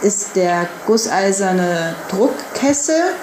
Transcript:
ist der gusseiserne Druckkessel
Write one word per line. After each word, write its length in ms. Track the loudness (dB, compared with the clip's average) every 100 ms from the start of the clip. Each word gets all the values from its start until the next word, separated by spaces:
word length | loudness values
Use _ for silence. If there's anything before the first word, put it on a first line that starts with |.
ist 360 | 0 0 -2 0
der 280 | 2 0 -2 -4 0
gusseiserne 1080 | 0 2 0 0 0 0 0 0 0 -2 -6 -6
Druckkessel 920 | 0 0 0 -8 0 0 2 2 2 2 -2